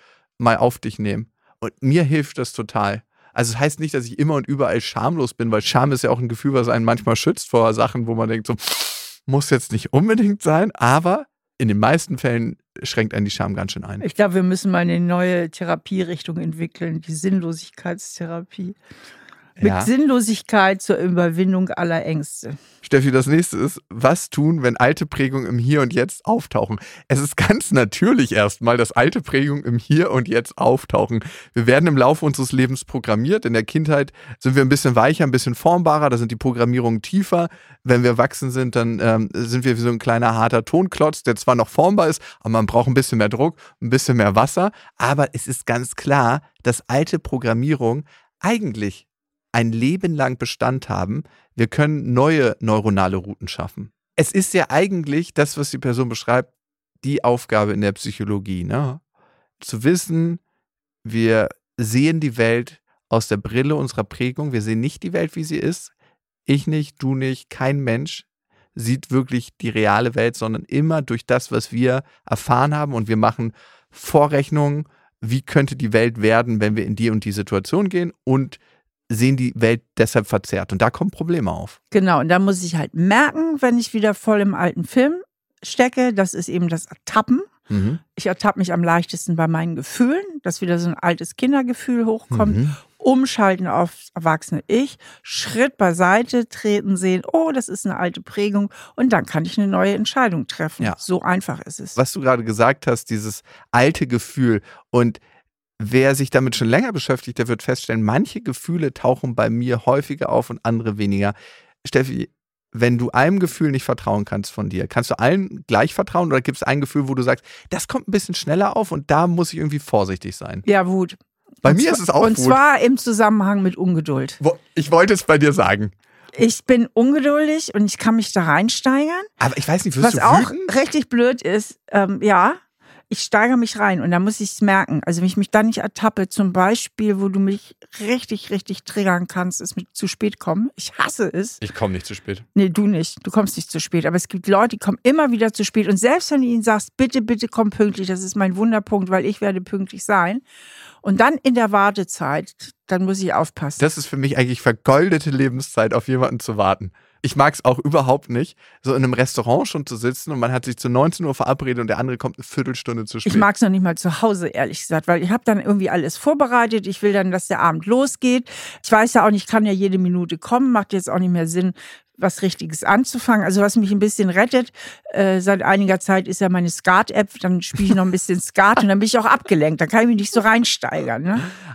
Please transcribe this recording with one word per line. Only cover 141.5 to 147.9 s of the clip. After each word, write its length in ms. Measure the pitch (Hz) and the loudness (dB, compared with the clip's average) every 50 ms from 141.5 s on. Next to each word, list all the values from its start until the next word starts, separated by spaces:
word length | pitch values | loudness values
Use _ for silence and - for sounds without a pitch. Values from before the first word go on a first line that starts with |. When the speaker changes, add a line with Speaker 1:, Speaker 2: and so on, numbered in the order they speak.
| - - | -8 -10
Speaker 1:
Ich 140 | 113 98 - | -10 -10 -6
komm 180 | - 113 98 | -4 -2 -2
nicht 140 | 92 92 - | -2 -4 -8
zu 100 | - 104 | -10 -12
spät. 300 | - - - 98 - - - _ | -12 -10 -10 -10 -10 -12 -2 _
Speaker 2:
Nee, 160 | 202 196 190 | 2 2 2
du 180 | 160 208 208 202 | 2 0 0 2
nicht. 300 | 190 160 165 - - - - | 0 0 -2 -6 -8 -10 -12
Du 60 | 190 | -2
kommst 280 | - 220 202 196 - - | 0 0 0 0 -2 -8
nicht 120 | - - | -10 -8
zu 120 | - 160 | -8 -8
spät. 240 | - - - 170 156 | -6 -2 -2 -2 0
Aber 100 | - 170 | 0 0
es 140 | 180 - - | -2 -2 -4
gibt 180 | - 185 - 190 | -8 -6 0 4
Leute, 220 | 196 190 220 240 | 4 6 6 4
die 80 | 226 - | 0 -2
kommen 200 | - 202 196 - - | -2 -2 -2 0 2
immer 260 | 247 277 320 302 269 | 2 4 4 2 2
wieder 220 | 240 214 226 226 | 2 2 0 0
zu 140 | 214 - 208 | 0 -2 -4
spät. 240 | - - 220 208 - | 0 0 0 2 2
Und 80 | 202 190 | 2 2
selbst 340 | 220 240 294 359 - - | 4 2 2 2 0 0
wenn 100 | 302 277 | 0 0
du 60 | 254 240 | 2 2
ihnen 160 | 240 233 214 | 0 0 2
sagst, 320 | 226 220 208 - - _ | 2 0 0 -2 -6 _
„Bitte, 260 | - 262 247 - 262 | 0 0 0 0 -2
bitte 280 | 214 220 240 214 - 226 | -2 0 -2 -2 -4 -4
komm 200 | - - 226 208 | -2 0 0 0
pünktlich, 380 | - - 214 208 | 0 0 0 0